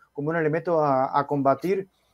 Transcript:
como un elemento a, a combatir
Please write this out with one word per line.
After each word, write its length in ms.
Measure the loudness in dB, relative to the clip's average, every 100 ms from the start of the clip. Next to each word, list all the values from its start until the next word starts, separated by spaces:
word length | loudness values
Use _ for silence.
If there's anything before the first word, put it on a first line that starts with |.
| _
como 160 | -8 -4
un 80 | 0
elemento 440 | 0 -2 0 0
a, 360 | 2 2 0 0
a 100 | 0
combatir 600 | 0 2 2 0 -4 -6 _ _